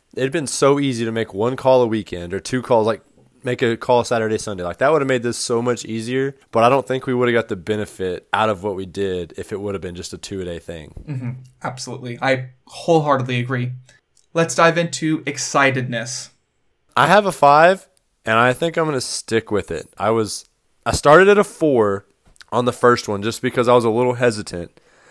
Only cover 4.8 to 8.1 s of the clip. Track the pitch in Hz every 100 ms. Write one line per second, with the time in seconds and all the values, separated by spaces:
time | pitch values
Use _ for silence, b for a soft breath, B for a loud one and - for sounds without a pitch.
4.8 | 135 156 135 127 120 117 - 117 120 120
5.8 | - 113 113 131 135 139 b 113 117 135
6.8 | 127 131 131 123 123 117 113 101 82 107
7.8 | 104 - 92